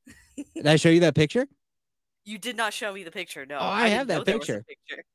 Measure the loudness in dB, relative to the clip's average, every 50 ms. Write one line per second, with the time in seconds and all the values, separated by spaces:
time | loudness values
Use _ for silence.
0 | _ -20 -20 _ _ _ _ -18 -18 -14 -12 0 4 4 4 6 6 6 6 6
1 | 6 6 4 4 2 2 0 -2 -4 -4 _ _ _ _ _ _ _ _ _ _
2 | _ _ _ _ _ -16 -14 -10 -10 -8 -6 -4 -4 -4 -4 -6 -8 -8 -8 -10
3 | -14 -12 -12 -12 -12 -12 -12 -14 -14 -10 -8 -6 -4 -4 0 0 2 2 2 0
4 | 0 -2 -4 -2 0 -2 -2 -2 -4 -6 -8 -8 -10 -14 -20 -20 _ -16 -16 -16
5 | -16 _